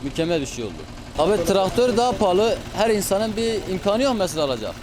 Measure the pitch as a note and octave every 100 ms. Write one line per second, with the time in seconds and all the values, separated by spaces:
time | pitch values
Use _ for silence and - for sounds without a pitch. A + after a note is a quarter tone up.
0 | C3+ C3+ D#3+ E3+ C3+ - A2+ E2+ - -
1 | - - D#3+ G3+ E3+ G3 F#3+ A#3+ B3 A3+
2 | B3 - G#3 F3+ A3+ G3+ - - A3+ G#3+
3 | F#3+ G3 A3 G#3+ A3+ A3 - F#3 G3+ G#3+
4 | C#4 A#3 F#3 D#3 C#3+ B2 G2+ E2